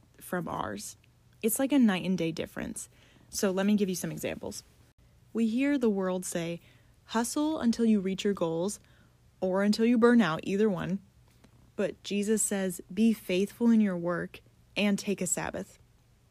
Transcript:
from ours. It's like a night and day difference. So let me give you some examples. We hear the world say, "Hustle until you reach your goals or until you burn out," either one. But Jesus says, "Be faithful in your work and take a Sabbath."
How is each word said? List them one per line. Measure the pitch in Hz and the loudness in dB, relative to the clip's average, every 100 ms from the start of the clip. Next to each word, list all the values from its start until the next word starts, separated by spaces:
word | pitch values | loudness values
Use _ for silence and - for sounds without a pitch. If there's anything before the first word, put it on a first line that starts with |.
| _ - | _ -20
from | - 180 165 | -8 -6 -4
ours. | - - 202 - - _ _ _ _ | -6 -6 -8 -12 -16 _ _ _ _
It's | 226 247 | -2 0
like | 269 | 2
a | 285 | 6
night | 226 185 175 | 6 4 0
and | 180 | 0
day | 165 | -2
difference. | 165 - - - - - _ - _ - | -4 -8 -8 -10 -10 -14 _ -20 _ -12
So | - 202 | -2 -2
let | 185 202 | 0 2
me | 208 | 2
give | 190 | 2
you | 180 | -2
some | 165 | -6
examples. | 156 101 - - - - _ _ _ _ _ _ | -6 -6 -6 -10 -12 -18 _ _ _ _ _ _
We | 220 226 | -2 0
hear | 240 277 285 | 2 0 2
the | 233 | 2
world | 196 185 185 180 | 0 0 -2 -4
say, | 175 170 170 - - _ _ - | -6 -6 -8 -14 -20 _ _ -6
"Hustle | 226 240 302 302 320 | -4 -2 -2 -2 0
until | 240 226 | 0 2
you | 226 208 | 2 2
reach | 190 190 | 0 -2
your | 202 | -2
goals | 196 165 165 190 - _ _ - _ _ - | 0 -2 -2 -4 -6 _ _ -20 _ _ -6
or | 185 190 | -2 0
until | 208 220 226 | 2 2 4
you | 240 | 6
burn | 240 240 | 6 6
out," | 170 160 | 4 0
either | - 196 214 | -2 0 0
one. | 170 160 196 - _ _ _ - _ - - | 0 -4 -6 -8 _ _ _ -20 _ -14 -6
But | 190 - | -4 -6
Jesus | - 202 202 214 | -6 -2 0 0
says, | - 196 190 170 - | 0 -2 -2 -6 -8
"Be | 185 226 | 2 2
faithful | 208 - 180 202 - 233 | 2 0 -2 -2 0 4
in | 220 | 4
your | 208 175 | 4 0
work | 170 170 170 - _ _ _ - | -2 -4 -6 -12 _ _ _ -2
and | 208 196 | 0 0
take | 208 185 | -2 -4
a | 180 | -4
Sabbath." | - - - 202 - _ _ _ _ _ | -4 -6 -8 -12 -16 _ _ _ _ _